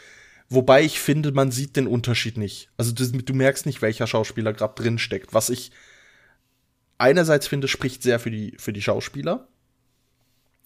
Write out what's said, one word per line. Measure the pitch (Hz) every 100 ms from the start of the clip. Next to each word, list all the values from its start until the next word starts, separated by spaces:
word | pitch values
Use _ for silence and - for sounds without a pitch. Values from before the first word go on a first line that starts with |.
| - - - _ -
Wobei | 127 127 135
ich | 151 -
finde, | - 156 147
man | 135 135
sieht | 123 139 -
den | 123
Unterschied | 120 120 113 113 113
nicht. | 101 - - -
Also | 117
du, | 120 127
du | 127 -
merkst | 131 135 139
nicht, | 151 -
welcher | 110 113 117
Schauspieler | 113 110 - 110
grad | 104 107 -
drin | 113 113
steckt. | - 98 -
Was | 110 -
ich | 120 - - - - _ _ _ _ _ _ _ _ _ -
einerseits | 123 175 160 147 -
finde, | 143 135
spricht | - 131 -
sehr | 123 117
für | 117
die, | 110 104 -
für | -
die | 104
Schauspieler. | 104 110 - 139 147 233 - _ _ _ _ _ _ _ _ _ _ _